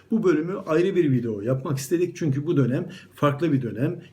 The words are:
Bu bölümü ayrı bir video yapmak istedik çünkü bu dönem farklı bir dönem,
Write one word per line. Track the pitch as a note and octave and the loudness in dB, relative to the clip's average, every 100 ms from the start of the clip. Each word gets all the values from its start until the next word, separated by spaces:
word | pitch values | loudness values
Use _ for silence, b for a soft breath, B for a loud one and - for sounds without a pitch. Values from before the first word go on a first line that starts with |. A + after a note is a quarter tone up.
| - | -4
Bu | A3+ | 2
bölümü | F3+ D3+ E3+ G3+ - | 2 2 0 -6 0
ayrı | D#3+ F#3 F3+ | 2 2 2
bir | D3+ | 2
video | B2+ A#2 G#2 | 2 0 -4
yapmak | A2 C3 F3 C3+ | -2 -2 -2 -6
istedik | - E3+ F3 - | -2 0 -2 -2
çünkü | E3 C#3+ D3+ | -2 -2 0
bu | D3 | 2
dönem | A#2 C#3+ F#3 B B | 2 0 -4 B B
farklı | - D3 C#3 E3 | 0 0 2 0
bir | C3+ | 0
dönem, | A#2 G2+ D3 E3+ B | -2 -4 -4 -4 B